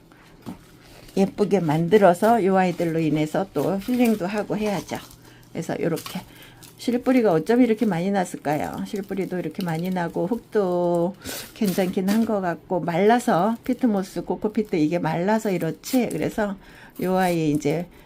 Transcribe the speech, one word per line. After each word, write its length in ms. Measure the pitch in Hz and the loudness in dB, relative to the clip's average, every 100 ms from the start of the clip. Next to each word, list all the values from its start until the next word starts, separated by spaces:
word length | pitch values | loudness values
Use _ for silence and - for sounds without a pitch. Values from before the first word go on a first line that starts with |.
| - - - - - - - - - - - - | -20 -20 -20 -20 -18 -18 -20 -20 -20 -20 -6 0
예쁘게 420 | 196 - 202 190 | 0 0 0 2
만들어서 840 | 165 151 170 208 196 175 214 233 185 | 2 0 4 6 6 6 4 4 4
요 120 | 190 | 2
아이들로 420 | 185 170 170 160 | 2 0 -2 0
인해서 460 | 156 156 151 160 - | 0 0 0 -2 -2
또 240 | 147 139 196 | -2 -2 -2
힐링도 460 | 196 247 240 214 175 | -2 2 2 2 -2
하고 300 | 208 202 202 | -4 -4 -4
해야죠. 420 | 214 190 - - - - - - - | -2 -4 -6 -10 -12 -20 -20 -20 -14
그래서 240 | - 165 - | -10 -6 -4
요렇게 420 | 170 156 - 185 - - - - - - | -2 -4 -6 -12 -14 -20 -20 -20 -20 -10
실뿌리가 560 | - 240 254 262 214 | -4 -2 2 2 4
어쩜 280 | 160 - 240 | 2 4 4
이렇게 240 | 247 220 226 | 4 4 0
많이 240 | 170 185 | 0 0
났을까요? 760 | 202 180 - 139 147 87 - 196 | 0 -2 -4 -4 -2 -4 -8 -8
실뿌리도 500 | 202 196 190 180 180 | -8 -6 -6 -4 -6
이렇게 240 | 160 156 180 | -6 -6 -6
많이 240 | 160 180 | -4 -4
나고 380 | 185 170 - 170 | -4 -4 -2 -2
흙도 880 | 240 - 220 190 180 175 175 170 196 - - - - | -4 -2 0 0 2 2 2 0 -4 -12 -12 -14 -4
괜찮긴 540 | 208 175 185 196 185 | -2 0 0 0 0
한 160 | 214 226 | 0 0
것 140 | 208 | -2
같고, 400 | 185 160 - 180 | -2 -6 -4 -4
말라서, 800 | 165 170 202 240 240 170 196 233 - | -2 2 4 4 4 2 2 -2 -4
피트모스, 580 | 247 254 202 185 - | -2 0 0 -2 -6
코코피트 540 | - 185 214 214 208 180 | -6 -4 -2 -2 0 0
이게 200 | 151 175 | 2 0
말라서 520 | 160 160 185 220 220 | -2 0 0 0 0
이렇지. 560 | 180 165 - - 262 226 | -2 -2 -6 -2 0 0
그래서 460 | - 147 - 208 196 - - - - | -2 -4 -2 -4 -4 -14 -20 -20 -6
요 160 | 180 185 | -2 2
아이 340 | 185 175 156 | 2 2 2
이제 360 | 147 143 156 175 - | 0 0 -2 -4 -12